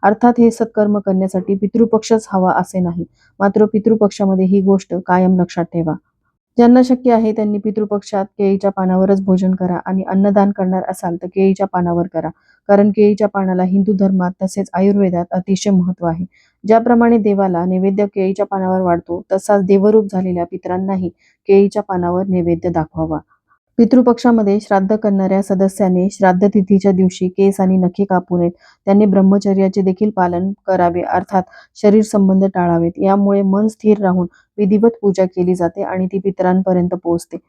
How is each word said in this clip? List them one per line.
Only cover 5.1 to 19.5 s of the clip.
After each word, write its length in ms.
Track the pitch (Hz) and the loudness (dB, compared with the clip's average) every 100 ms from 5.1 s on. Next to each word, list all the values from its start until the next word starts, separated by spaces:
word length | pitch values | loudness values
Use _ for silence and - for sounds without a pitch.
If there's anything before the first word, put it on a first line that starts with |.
| 180 185 185 | 0 2 2
लक्षात 240 | 175 - | 0 -4
ठेवा. 300 | 170 170 165 170 _ _ _ _ _ - | -6 -4 -4 -6 _ _ _ _ _ 2
ज्यांना 220 | 240 247 | 6 6
शक्य 280 | 254 254 254 | 4 0 2
आहे 200 | 226 220 | 2 0
त्यांनी 260 | 220 214 208 | -2 -2 -2
पितृपक्षात 680 | 214 202 208 208 - 202 202 - | -4 -4 -4 -4 -4 -6 -6 -2
केळीच्या 320 | 196 196 196 | 0 0 -2
पानावरच 540 | 196 185 185 190 196 | -2 0 2 2 2
भोजन 300 | 196 185 185 | 0 0 0
करा 220 | 185 180 175 - | -2 -2 -4 -4
आणि 160 | 190 | -6
अन्नदान 480 | - 190 202 202 196 | -2 0 2 2 0
करणार 320 | 202 185 185 - | 0 -2 -2 -4
असाल 280 | 185 180 170 | -6 -6 -8
तर 100 | 180 | -6
केळीच्या 400 | 190 196 190 196 | 0 0 0 -2
पानावर 400 | 180 175 170 185 | -2 -2 -2 -4
करा, 220 | 165 156 - _ _ - | -6 -8 -10 _ _ 0
कारण 220 | 202 208 | 2 2
केळीच्या 380 | 202 208 208 208 | 2 2 2 -2
पानाला 340 | 196 190 185 | -2 -2 -2
हिंदू 300 | 185 196 196 | 0 0 0
धर्मात 400 | 190 196 190 180 - | 0 0 0 -2 -4
तसेच 280 | 190 - 196 | -6 -6 -6
आयुर्वेदात 500 | 180 196 202 190 175 175 | 0 0 2 0 -2 -4
अतिशय 400 | 185 185 185 208 | -6 -4 -2 0
महत्त्व 360 | 190 180 180 170 | 0 0 -4 -4
आहे. 180 | 165 185 _ _ _ | -4 -8 _ _ _
ज्याप्रमाणे 540 | 196 226 233 240 233 233 | 2 2 4 2 2 2
देवाला 460 | 208 196 190 170 | 2 0 0 -2
नैवेद्य 420 | 180 185 190 196 202 | -2 -2 0 -2 -2
केळीच्या 400 | 196 190 196 196 | -2 -4 -2 -4
पानावर 340 | 196 185 185 | -4 -2 -2
वाढतो, 420 | 185 170 - 175 - | 0 -2 -4 -10 -4
तसाच 320 | 190 - | -4 0